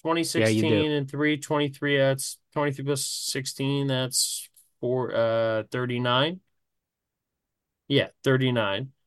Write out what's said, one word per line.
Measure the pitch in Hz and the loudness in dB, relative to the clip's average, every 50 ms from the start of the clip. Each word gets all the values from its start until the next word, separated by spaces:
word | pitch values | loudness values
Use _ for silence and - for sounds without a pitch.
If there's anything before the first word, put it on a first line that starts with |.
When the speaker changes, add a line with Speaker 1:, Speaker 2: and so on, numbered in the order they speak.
Speaker 1:
Twenty | - 160 165 170 160 | -2 0 0 0 0
sixteen | 139 - - 110 110 110 110 110 | 0 0 2 4 4 4 4 4
Speaker 2:
Yeah, | 160 | 4
you | 151 - 156 | 2 2 2
do. | 151 151 | 2 0
Speaker 1:
and | 147 139 135 | -2 -2 -4
three, | 143 139 151 151 151 143 | -4 -2 0 0 0 -2
twenty-three, | 143 - 156 147 147 139 139 - 147 143 143 139 | -2 -2 0 0 0 -2 -2 -4 0 0 2 4
that's | 135 135 135 135 - - - - _ _ | 4 2 2 0 -4 -8 -10 -14 _ _
twenty-three | _ 156 147 143 135 139 139 | _ -2 -2 -2 -2 -4 -4
plus | 143 143 135 - | -4 -4 -2 -4
sixteen, | - - - - - - 143 131 - - - 139 135 139 143 139 139 | -6 -6 -6 -6 -6 -6 -6 -6 -6 -6 -4 -2 0 0 0 0 0
that's | 131 127 131 127 131 - - - - - - - _ - _ _ _ _ | 0 -2 -2 -2 0 -2 -2 -2 -4 -8 -10 -14 _ -20 _ _ _ _
four, | - 120 127 127 123 - - | -4 -2 -2 -2 -2 -2 0
uh, | 113 117 113 113 113 113 113 110 110 107 - | 0 2 2 2 2 0 0 0 -2 -4 -4
thirty-nine. | - 127 123 123 120 120 123 123 123 127 139 160 185 185 - _ _ _ _ _ _ _ _ _ _ _ _ _ _ _ _ _ _ _ _ _ _ _ _ _ _ _ _ - | -4 -4 -2 -2 -2 -2 0 2 2 2 2 0 -2 -6 -12 _ _ _ _ _ _ _ _ _ _ _ _ _ _ _ _ _ _ _ _ _ _ _ _ _ _ _ _ 0
Yeah, | 143 135 95 - - _ - | 2 2 2 0 -6 _ 0
thirty-nine. | 143 131 131 131 127 123 117 107 98 98 101 131 135 - _ _ | 2 2 4 2 2 2 2 0 0 -2 -4 -6 -8 -14 _ _